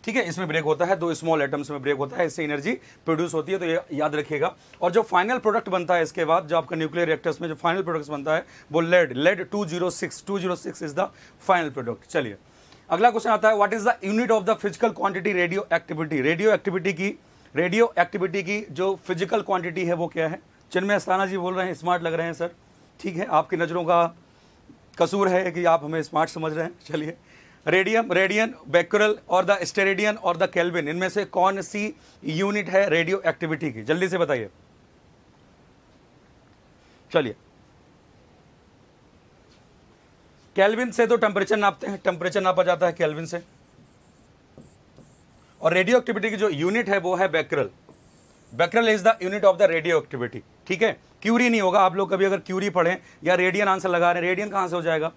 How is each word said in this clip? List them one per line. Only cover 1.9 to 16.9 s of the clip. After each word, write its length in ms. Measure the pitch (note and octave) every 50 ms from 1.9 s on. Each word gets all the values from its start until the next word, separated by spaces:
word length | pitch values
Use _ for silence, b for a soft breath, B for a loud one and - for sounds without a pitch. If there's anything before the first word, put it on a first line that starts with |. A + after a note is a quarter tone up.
| C#3+
होता 200 | C3 C#3+ C#3 -
है, 80 | - F3
इससे 180 | D#3 - - D3+
एनर्जी 280 | D3 D3 C#3+ C#3 G3 B3+ - B B B B _
प्रोड्यूस 280 | - D#3+ D#3 F3+ E3 E3
होती 180 | D#3+ D3 D#3+
है, 60 | F#3+
तो 80 | F#3 F3+
ये 140 | E3 E3 E3+ - - D#3
याद 220 | C#3 D3+ D3+ C#3+
रखिएगा। 380 | D3+ D3 - D3+ C#3 D3+ F#3 - B B B B B
और 100 | F3 F3+
जो 100 | F3 A3+
फाइनल 360 | G#3+ - - F3 F#3 A3 B3+
प्रोडक्ट 320 | A#3+ - A3 G#3 A3+ - G3
बनता 260 | F3+ F#3 F3 D#3 F3+
है 80 | F3 E3
इसके 220 | D3 - F3+ E3
बाद, 220 | D#3 D#3+ F3 F3
जो 100 | D3 E3+
आपका 180 | E3 D3+ A#2 F3
न्यूक्लियर 320 | D#3+ D#3+ D3+ D#3 E3+ F3
रिएक्टर्स 340 | D#3+ D#3+ D3+ - E3+ D3 -
में 60 | E3+ E3
जो 60 | D#3
फाइनल 260 | C#3 - E3+ E3+ G3
प्रोडक्ट्स 280 | F3 E3+ E3+ D#3 D3 C#3
बनता 260 | D3+ C#3+ C#3 D#3 D#3
है 100 | E3+ F3 B B B B B
वो 100 | C#3+ E3
लीड, 320 | E3+ E3 F3 F3+ E3+ C3+ A#2+
लीड 320 | C3 D3 F3 G#3 F3 F#3 -
टू 160 | - G#3 G#3
ज़ीरो 240 | D#3+ D#3+ F3+ F3 F3+
सिक्स, 340 | - - D3 B2 - - -
टू 120 | - G3+ G3
ज़ीरो 160 | F3 F#3 F3+
सिक्स 280 | - - E3+ - - E3+
is 120 | D3+ C#3
the 100 | D#3 G3 - B B B B B B - -
final 220 | F#3 F3 E3 D3
product। 380 | B2 C#3 B2 A#2 A2+ - - _
चलिए, 280 | - D#3+ C3+ A2 G2+ - _ b b b b b b b b b
अगला 200 | E3 F3 A3 B3
क्वेश्चन 200 | G#3+ A3+ A#3 B3
आता 200 | A3 G#3 A3 A3
है, 60 | A3
what 180 | G#3 G3+ G3 G#3+
is 120 | A3+ G3+
the 100 | A#3+ A3+ - -
unit 260 | F#3+ G#3 A3+ B3 G#3+
of 180 | A3+ A3 F#3 G#3
the 80 | A3
physical 380 | - - G3+ E3 - - A3 -
quantity 400 | - G#3 G3 F#3+ G3 F3 G3+ G3+
radioactivity? 840 | F3+ F3 F3 F3+ F#3+ - - E3+ E3+ - - F3 D#3 E3 D3+ D#3+ C#3
रेडियो 320 | B2+ D3 E3+ E3 G3+ A3 G#3
एक्टिविटी 400 | G3+ - G3+ F3 F#3+ D#3+ G3+